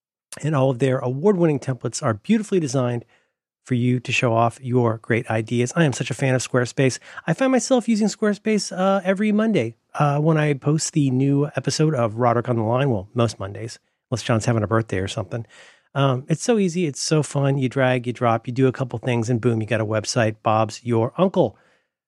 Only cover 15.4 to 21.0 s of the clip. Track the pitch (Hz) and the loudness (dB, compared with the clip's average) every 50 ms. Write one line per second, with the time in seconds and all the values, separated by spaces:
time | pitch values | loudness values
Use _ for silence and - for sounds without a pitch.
15.4 | 113 - - - - - - _ _ _ - 139 139 135 127 127 139 - 160 - | -10 -12 -18 -20 -20 -20 -20 _ _ _ -2 0 0 2 0 -2 -4 -4 -4 -2
16.4 | - 247 240 214 196 175 156 185 175 147 135 - - - 160 156 139 - - 143 | 0 0 0 2 0 0 0 -2 -4 -4 -4 -6 -4 0 0 0 0 0 -2 0
17.4 | 139 139 139 143 131 120 - 135 131 127 127 127 117 123 110 - 123 117 113 113 | 0 0 0 0 -2 -2 0 0 2 2 2 0 -2 -4 -4 0 2 2 2 0
18.4 | - 127 120 135 131 131 - - 135 120 120 110 - 135 120 117 107 117 127 110 | -2 -4 0 2 2 2 2 0 -4 -6 -8 -6 -4 -2 0 0 0 0 -2 0
19.4 | 113 120 113 110 110 104 117 107 110 104 110 107 101 - - 127 110 110 107 - | 0 0 0 0 0 -2 -2 -2 -2 -2 -2 -2 -4 -2 0 0 0 0 0 -2
20.4 | - 113 107 110 110 107 - - - 120 117 113 | 0 2 2 2 2 0 -4 -8 -4 0 0 0